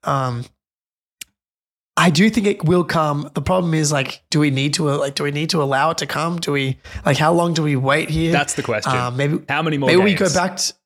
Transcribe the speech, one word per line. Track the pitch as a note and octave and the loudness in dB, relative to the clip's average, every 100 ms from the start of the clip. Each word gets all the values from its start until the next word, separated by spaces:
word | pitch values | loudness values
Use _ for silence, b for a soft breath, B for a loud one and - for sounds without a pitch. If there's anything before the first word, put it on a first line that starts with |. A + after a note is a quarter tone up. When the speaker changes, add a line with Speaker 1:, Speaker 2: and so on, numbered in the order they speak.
Speaker 1:
Um, | - C#3+ C3 A#2+ B2 _ _ _ _ _ _ _ - _ _ _ _ _ _ - | -2 -2 -2 -6 -10 _ _ _ _ _ _ _ -20 _ _ _ _ _ _ 2
I | F3 | 2
do | D3+ G#3+ | 4 2
think | A3 G3+ | 2 0
it | G3 D#3 | 0 2
will | F3+ | 2
come. | E3+ E3 D#3 C#3+ C#3+ | 2 0 0 -2 -4
The | - | -8
problem | C#3 F#3 F3 | -2 0 2
is, | D#3+ D3+ | 0 0
like, | D3 C3 - _ | 0 -4 -8 _
do | D3+ | 2
we | D3+ | 2
need | C3+ C#3 C#3+ | 2 -2 0
to, | D#3 | -2
uh, | C#3+ | 0
like, | C#3+ C#3+ | -2 -2
do | |
we | D3 | -4
need | C#3+ D#3 | -4 -2
to | F3 | 0
allow | C#3 C3+ D#3 | 0 2 0
it | D#3+ | 0
to | C#3 | -6
come? | - E3 F3 | -4 -4 -4
Do | E3 | -2
we, | C#3+ C3+ C3 B B - | -2 -2 -4 B B 0
like, | C3+ | 2
how | D#3 | 4
long | E3+ F3 | 4 2
do | D#3+ | 0
we | D3+ C#3 | 0 0
wait | C3 D3 E3 | 2 0 0
here? | D#3 E3 | -2 2
Speaker 2:
That's | D3+ C#3+ - | 0 0 -4
the | |
question. | C3 A2 A#2+ | -2 -4 -2
Speaker 1:
Uh, | B2+ B2 | -2 -2
maybe, | B2 C#3+ D#3+ - | -2 -2 -2 -2
Speaker 2:
How | C#3+ | -2
many | D#3+ D3 | 0 0
more | C3+ | 4
Speaker 1:
maybe | E3+ | 4
Speaker 2:
games? | G3+ F3+ | 4 2
Speaker 1:
we | F#3 | 2
go | |
back | D#3 F#3 F#3 | 2 -2 -2
to | - - | -6 -8